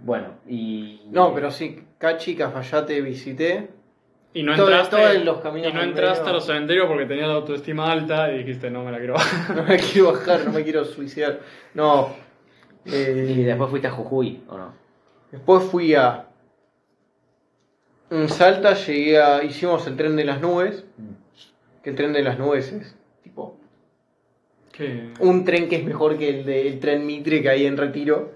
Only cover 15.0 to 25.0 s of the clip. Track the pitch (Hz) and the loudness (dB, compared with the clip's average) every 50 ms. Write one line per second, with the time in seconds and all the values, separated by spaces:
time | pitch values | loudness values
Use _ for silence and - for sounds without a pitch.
15 | _ _ _ _ _ _ - 131 - - 190 185 185 185 175 175 170 156 151 143 | _ _ _ _ _ _ -20 -2 4 6 6 6 6 4 -2 -2 2 4 4 4
16 | 127 127 - - - - _ _ _ _ _ _ _ _ _ _ _ _ _ _ | 4 4 2 -2 -8 -18 _ _ _ _ _ _ _ _ _ _ _ _ _ _
17 | _ _ _ _ _ _ _ _ _ _ _ _ _ _ _ _ _ _ _ _ | _ _ _ _ _ _ _ _ _ _ _ _ _ _ _ _ _ _ _ _
18 | _ - 170 160 156 151 - - 180 185 190 190 202 202 190 196 - - 151 147 | _ -6 -2 -2 0 0 2 6 6 6 6 6 4 4 4 2 0 -2 -2 0
19 | 147 151 156 151 151 147 143 143 151 147 139 - 175 180 170 147 - 135 131 131 | 2 4 6 6 6 6 4 4 2 -2 -6 -4 -2 0 0 0 -2 -4 -4 -2
20 | 151 156 156 156 151 143 139 135 160 175 175 175 180 208 208 - - - _ - | -2 0 0 0 0 -2 -2 -2 -2 0 0 0 0 -2 -4 -8 -14 -18 _ -20
21 | 107 104 - - _ _ _ _ _ _ _ _ _ _ _ _ - 143 135 135 | -18 -18 -18 -20 _ _ _ _ _ _ _ _ _ _ _ _ -12 -8 -4 -2
22 | 147 147 147 143 143 131 123 127 135 147 143 131 - - 202 214 - - - _ | -2 0 0 0 0 0 -2 -2 -2 0 0 0 -2 -4 -8 -12 -14 -16 -20 _
23 | _ _ _ _ _ _ _ - - - - - _ _ _ _ _ _ _ _ | _ _ _ _ _ _ _ -16 -14 -14 -16 -20 _ _ _ _ _ _ _ _
24 | _ _ _ _ _ _ _ _ _ _ _ _ _ _ - - 151 135 123 117 | _ _ _ _ _ _ _ _ _ _ _ _ _ _ -14 -10 -10 -8 -8 -10